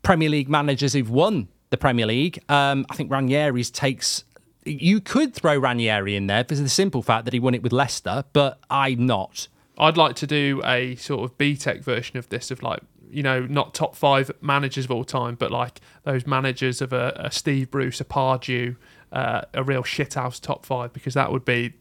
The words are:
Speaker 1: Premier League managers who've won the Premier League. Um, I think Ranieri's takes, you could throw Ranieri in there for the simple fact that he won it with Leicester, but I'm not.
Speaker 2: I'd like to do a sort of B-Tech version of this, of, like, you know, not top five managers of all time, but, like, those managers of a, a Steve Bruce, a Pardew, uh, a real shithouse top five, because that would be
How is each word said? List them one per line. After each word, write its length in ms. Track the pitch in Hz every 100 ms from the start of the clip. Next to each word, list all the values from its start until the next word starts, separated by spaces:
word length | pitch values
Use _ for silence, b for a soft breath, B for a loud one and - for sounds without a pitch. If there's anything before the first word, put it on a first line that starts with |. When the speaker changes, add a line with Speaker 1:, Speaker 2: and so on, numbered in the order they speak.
Speaker 1:
Premier 280 | - 170 156
League 180 | 151 135
managers 440 | 151 143 135 139
who've 160 | 139 110
won 400 | 123 190 185 92 _ _
the 60 | -
Premier 280 | 143 120
League. 340 | 110 120 165 - -
Um, 360 | 143 139 135 127
I 60 |
think 160 | - 117
Ranieri's 580 | 135 131 143 151 123 120
takes, 540 | - 139 131 - - - - _ _
you 380 | - 147 175 208
could 320 | - 269 302
throw 240 | - 165 147
Ranieri 580 | 131 120 113 107 98
in 120 | 101 98
there 180 | 107
for 100 | 123
the 140 | 143 135
simple 320 | - 196 131
fact 240 | - 113
that 80 | 117
he 60 | 120
won 120 | 127
it 80 | 123
with 100 | 120
Leicester, 500 | 127 139 - 87 113 135
but 280 | - 139 - _
I'm 360 | 139 135 123
not. 440 | 127 104 95 - - b b -
Speaker 2:
I'd 200 | 151 165
like 180 | 151 -
to 100 | 143
do 340 | 147 143 135
a 320 | - 127 127
sort 300 | 123 - 131 117
of 80 | -
B-Tech 440 | 143 143 135 -
version 340 | 135 120 120 123
of 120 | -
this, 200 | 120 -
of, 120 | 127
like, 160 | - 85 - _ -
you 140 | 147
know, 180 | 139 131
not 280 | 127 147 -
top 220 | - 160
five 360 | - 143 135 135 -
managers 440 | 143 139 139 135
of 60 | 127
all 120 | 117
time, 320 | 127 131 120
but, 160 | 120 -
like, 300 | 123 120 - b b
those 220 | - 131 123
managers 540 | 135 135 123 131 123
of 120 | 131
a, 200 | 127 127 -
a 140 | -
Steve 380 | - - 139 131
Bruce, 280 | 139 131 -
a 60 |
Pardew, 680 | 135 143 131 127 - 123 123 123 b b b
uh, 300 | - 127 113 -
a 80 | -
real 200 | 131 131
shithouse 560 | 123 - 139 139 127 -
top 260 | - -
five, 280 | - 127 120
because 200 | - 139
that 140 | 135 135
would 140 | 131
be 300 | 127 120 120 -